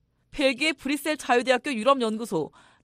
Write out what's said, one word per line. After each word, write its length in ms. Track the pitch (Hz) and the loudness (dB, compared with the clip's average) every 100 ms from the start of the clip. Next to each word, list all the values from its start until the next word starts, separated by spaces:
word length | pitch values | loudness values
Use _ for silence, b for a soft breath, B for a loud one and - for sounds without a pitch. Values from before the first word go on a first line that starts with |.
| _ _ _ | _ _ _
벨기에 420 | - 269 247 311 | 0 0 2 -2
브뤼셀 460 | - 269 285 320 302 | -2 -4 -4 -2 -4
자유대학교 560 | - 247 247 247 294 | 0 0 2 0 0
유럽연구소 760 | 226 233 277 226 214 240 175 147 b b b | -2 2 2 0 -4 -4 -4 -4 b b b